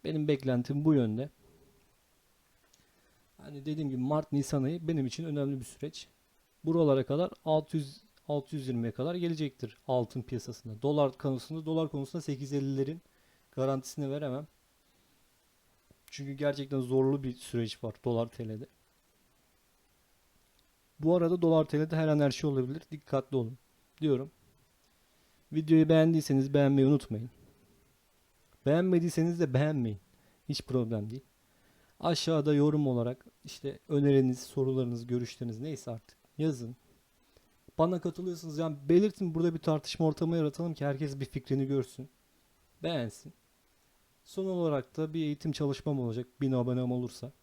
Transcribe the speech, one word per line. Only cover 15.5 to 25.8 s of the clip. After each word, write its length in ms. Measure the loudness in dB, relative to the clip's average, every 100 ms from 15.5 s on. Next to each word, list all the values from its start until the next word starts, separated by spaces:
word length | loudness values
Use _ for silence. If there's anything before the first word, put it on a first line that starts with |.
| _ _ _ _ _ -20
Çünkü 220 | -12 -10
gerçekten 480 | -4 -2 -2 -4 -4
zorlu 420 | 0 2 2 2
bir 100 | -4
süreç 520 | -8 -6 -4 -4 -6
var 100 | -10 -6
dolar 240 | -2 -2 -2
T 180 | -6 -10
L'de. 180 | -10 -14 _ _ _ _ _ _ _ _ _ _ _ _ _ _ _ _ _ _ _ _ _ _ _
Bu 160 | 2 4
arada 260 | 4 4
dolar 220 | 4 4
T 160 | 4 0
L'de 160 | 0 0
her 120 | 2
an 120 | 4
her 100 | 2
şey 200 | 2 0
olabilir. 320 | 0 -2 -6 -12
Dikkatli 460 | -16 -4 -4 0 -2
olun 220 | -2 -8 _ _ _ _
diyorum. 300 | 0 0 -2 _ _ _ _ _ _ _ _ _ _ _ _
Videoyu 360 | -4 4 6